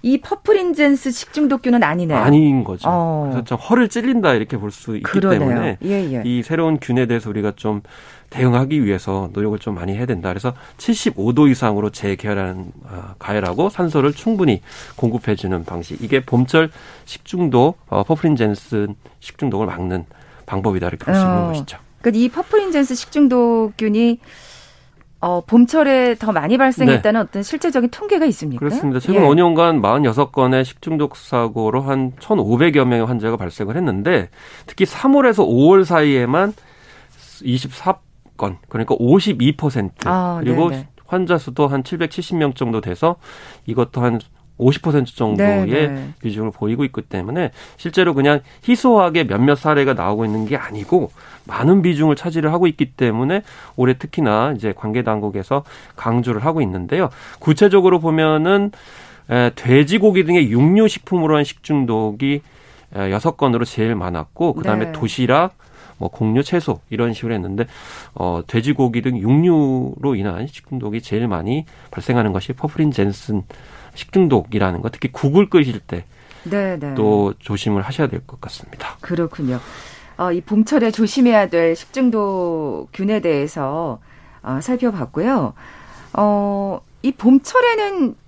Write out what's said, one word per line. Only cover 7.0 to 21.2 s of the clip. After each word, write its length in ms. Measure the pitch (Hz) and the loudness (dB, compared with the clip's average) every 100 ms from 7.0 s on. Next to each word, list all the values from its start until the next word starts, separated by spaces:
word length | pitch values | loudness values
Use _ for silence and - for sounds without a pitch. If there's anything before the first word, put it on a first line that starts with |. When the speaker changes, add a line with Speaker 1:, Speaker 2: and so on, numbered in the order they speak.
| 123 | 0
Speaker 2:
대해서 220 | 117 110 | -2 -4
우리가 240 | 104 104 101 | -4 -4 -4
좀 260 | 107 104 - - - - _ | -4 -4 -8 -20 -20 -20 _
대응하기 520 | 127 127 120 135 151 | 0 2 2 0 0
위해서 440 | 107 95 - 98 92 | 0 0 -2 -6 -4
노력을 240 | 98 104 104 | -4 -4 -4
좀 160 | - | -6
많이 200 | 95 87 | -6 -6
해야 120 | 101 123 | -6 -4
된다. 240 | 101 90 | -4 -4
그래서 240 | 92 123 123 - - | -4 -6 -8 -18 -10
칠십오 560 | - 226 226 - 117 | -4 -2 -2 -2 0
도 140 | 123 151 | 4 4
이상으로 420 | 123 120 104 104 | 4 0 0 -4
재개열하는, 840 | - 101 95 107 101 95 92 90 - 113 | -4 -6 -4 -4 -4 -4 -8 -14 -18 -18
아, 260 | 95 92 95 | -16 -16 -14
가열하고 500 | - 104 95 92 185 | -6 -4 -2 -2 -2
산소를 460 | - 175 151 139 | -2 -2 0 0
충분히 480 | 143 226 220 170 98 - - - - | 0 -4 0 2 0 -4 -20 -20 -4
공급해주는 680 | 120 113 - 104 95 92 | -2 -2 -4 -4 -2 -4
방식. 380 | 82 87 85 82 | -6 -10 -10 -12
이게 180 | 113 135 | -2 -2
봄철 500 | 127 123 127 160 160 - - - | 0 0 2 2 0 -4 -20 -20
식중독, 720 | - - - 180 170 123 139 180 - | -20 -20 -10 -4 0 4 2 0 -4
어, 120 | 101 | -4
퍼플 280 | 101 156 165 | -2 0 0
인젠슨 680 | 139 110 101 - 110 104 101 - _ | 2 0 -2 -4 -4 -4 -8 -20 _
식중독을 460 | - - 139 98 104 | -20 -8 -4 -2 -4
막는 400 | 85 90 90 82 - - - - | -4 -6 -6 -8 -20 -20 -20 -8
방법이다 420 | 98 104 95 87 | -4 -2 -2 -4
이렇게 160 | - | -6
볼 100 | - | -2
수 60 | 190 | 0